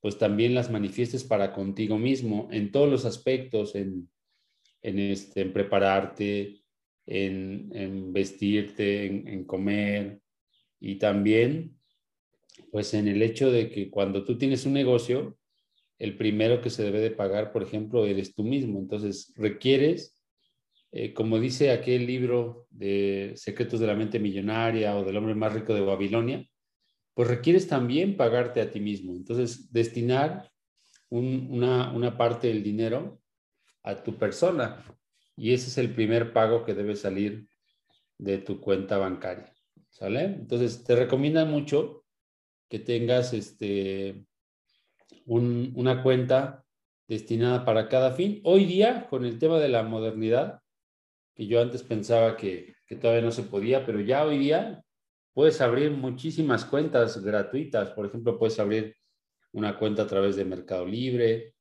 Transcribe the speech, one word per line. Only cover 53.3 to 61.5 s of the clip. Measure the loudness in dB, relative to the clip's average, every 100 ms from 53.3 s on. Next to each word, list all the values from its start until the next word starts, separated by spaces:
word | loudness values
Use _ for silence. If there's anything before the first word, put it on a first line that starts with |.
se | -4
podía, | -4 -4 2 0 0
pero | -4
ya | 0 2 2
hoy | 2
día | 2 2 0 -10 _ _ _ _ _
puedes | 4 4 6
abrir | 2 4 2
muchísimas | 0 -4 -6 -6 -2 2 2 2
cuentas | 0 2 4 2 0
gratuitas. | -2 0 0 -4 -2 -2 -2
Por | -4
ejemplo, | -8 -4 -2 2
puedes | 0 2
abrir | 0 0 -2 -10 _ _ _ _ _
una | -4 -4 0
cuenta | -2 0
a | 0
través | 2 2 0
de |
Mercado | -4 -6 -6 -6
Libre. | -4 -4 -2 2 2 2 -4